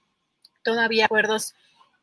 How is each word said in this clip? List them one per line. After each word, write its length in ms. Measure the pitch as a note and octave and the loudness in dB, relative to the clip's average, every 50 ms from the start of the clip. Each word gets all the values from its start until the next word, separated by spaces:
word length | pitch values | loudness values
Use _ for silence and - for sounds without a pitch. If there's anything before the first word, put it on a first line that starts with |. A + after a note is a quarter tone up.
| _ _ _ _ _ _ _ _ _ _ _ _ - | _ _ _ _ _ _ _ _ _ _ _ _ -6
todavía 420 | A#3 A3+ A#3 A3+ A3+ A3+ A3 G#3+ | -4 -2 -2 -2 0 0 2 0
acuerdos, 480 | G#3+ A3 G#3+ G#3+ G#3 A3 G#3+ - - - _ _ _ _ _ _ _ _ _ | 2 2 2 2 2 0 -2 -4 -6 -10 _ _ _ _ _ _ _ _ _